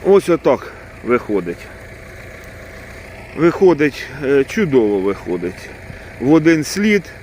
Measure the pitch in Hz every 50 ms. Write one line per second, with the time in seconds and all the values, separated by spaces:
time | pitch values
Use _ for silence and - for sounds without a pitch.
0 | - 190 196 196 - - 170 151 - 160 131 110 - - - - - - - -
1 | - 110 123 117 - - 104 95 87 87 87 - - - - - - - - -
2 | - - - - - - - - - - - - - - - - - - - -
3 | - - - - - - - - 156 170 - - 196 180 165 139 151 147 - -
4 | - - 131 143 147 127 139 139 139 - - 220 214 160 131 127 110 104 104 98
5 | 92 101 95 - - 85 87 87 87 90 87 - - - - - - - - -
6 | - - - - 117 131 156 165 156 165 165 156 143 - - 190 208 220 208 202
7 | - - - -